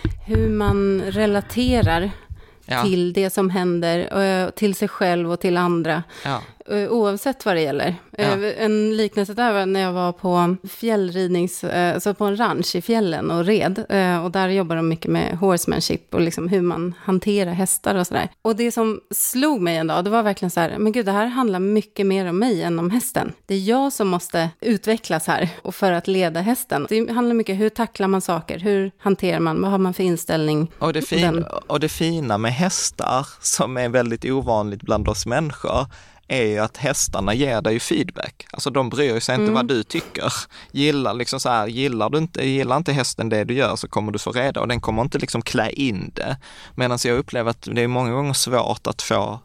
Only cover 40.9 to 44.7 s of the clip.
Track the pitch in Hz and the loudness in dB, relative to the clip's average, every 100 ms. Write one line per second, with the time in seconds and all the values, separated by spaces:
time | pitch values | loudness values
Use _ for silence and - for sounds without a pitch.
40.9 | 143 120 117 120 135 135 117 107 117 139 | 2 0 -2 -4 -2 0 0 0 -2 -2
41.9 | 117 107 147 160 - 135 135 127 135 175 | 0 0 0 -2 -2 0 0 2 0 0
42.9 | 139 120 - 113 107 101 123 117 101 - | 0 -2 -2 -2 0 0 0 0 0 -4
43.9 | - 107 104 107 120 135 - 113 | -4 -2 -4 -4 -2 -2 -2 -2